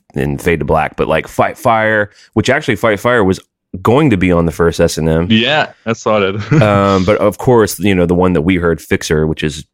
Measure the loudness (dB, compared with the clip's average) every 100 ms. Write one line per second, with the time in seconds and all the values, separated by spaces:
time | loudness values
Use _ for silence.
0 | _ -6 -4 -4 -2 -2 -2 -2 -2 -4
1 | -2 -2 -4 -4 -4 -2 -2 0 0 0
2 | -2 _ _ -4 -2 -2 -2 -2 0 0
3 | 0 2 2 0 -6 _ _ -2 2 2
4 | 2 2 2 2 0 0 -2 2 0 0
5 | 0 0 0 0 2 0 -2 -6 -8 -6
6 | -2 0 0 -4 -2 2 4 2 2 2
7 | 2 0 0 0 2 2 2 0 0 2
8 | 2 2 2 0 0 0 0 -2 -2 -4
9 | 0 0 0 -2 -6 -8 -14